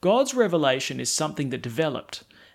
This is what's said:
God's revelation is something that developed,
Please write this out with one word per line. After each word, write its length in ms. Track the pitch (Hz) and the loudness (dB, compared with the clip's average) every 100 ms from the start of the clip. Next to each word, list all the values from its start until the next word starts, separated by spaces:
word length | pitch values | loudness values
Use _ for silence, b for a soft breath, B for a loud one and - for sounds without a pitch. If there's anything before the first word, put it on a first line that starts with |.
God's 320 | 180 233 269 | 2 2 2
revelation 640 | 254 214 170 143 131 - 131 | 2 2 4 4 2 -2 -4
is 100 | 120 | -4
something 380 | - 156 - 139 | -2 -2 -2 -4
that 140 | 120 | -4
developed, 600 | 123 117 160 127 - - - b b | -6 -2 -2 -2 -10 -16 -18 b b